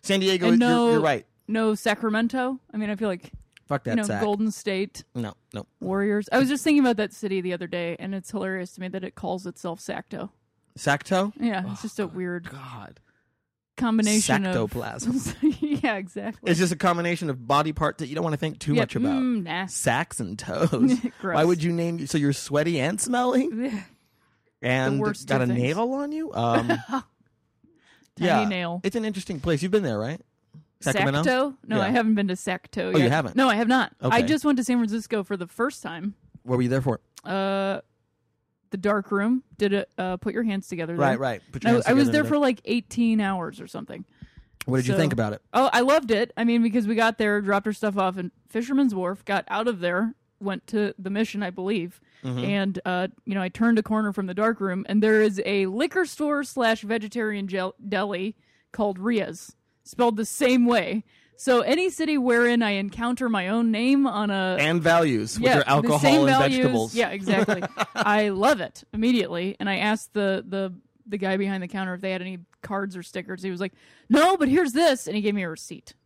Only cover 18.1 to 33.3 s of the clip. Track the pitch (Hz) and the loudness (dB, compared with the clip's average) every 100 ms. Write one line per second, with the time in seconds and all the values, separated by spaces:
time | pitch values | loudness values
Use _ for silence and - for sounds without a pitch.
18.1 | 147 170 147 160 - 151 147 220 - 262 | -4 -4 -2 -4 -6 0 0 2 0 0
19.1 | 269 254 233 170 170 190 - - 120 170 | 0 0 -2 -4 -6 -6 -4 0 0 -2
20.1 | - 107 104 - - 165 131 262 247 240 | -6 -8 -8 -8 -2 0 2 2 2 -2
21.1 | - 196 160 160 175 165 170 170 170 147 | -8 -4 2 2 2 0 -2 -2 -4 -2
22.1 | 160 143 143 - 143 156 165 135 202 - | 0 0 0 -2 0 0 0 -2 -2 -2
23.1 | 247 247 254 - 220 262 214 196 _ _ | 0 2 2 0 -2 -4 -6 -10 _ _
24.1 | _ _ _ _ _ 123 127 131 139 - | _ _ _ _ _ -2 0 0 0 -2
25.1 | 208 135 131 123 120 123 165 240 269 285 | -4 -2 0 2 0 0 0 -2 -4 -6
26.1 | 311 320 - 117 117 240 - - 262 - | -6 -6 -2 0 0 0 -4 -4 -8 -8
27.1 | _ _ _ _ _ _ _ _ _ _ | _ _ _ _ _ _ _ _ _ _
28.1 | - 175 160 208 185 175 175 190 233 220 | -4 0 2 0 -2 -4 -4 -4 -4 -4
29.1 | 196 - 170 175 151 180 208 170 107 113 | -6 -8 -6 0 0 2 0 0 -2 -4
30.1 | 165 - _ _ - _ _ - 196 190 | -8 -14 _ _ -20 _ _ -2 0 2
31.1 | 139 180 254 285 269 - 214 202 247 220 | 2 2 2 0 -4 -4 0 2 2 4
32.1 | 214 202 180 - 180 - - 185 185 123 | 2 0 -2 -4 -6 -8 -6 0 2 4
33.1 | 147 127 | 2 0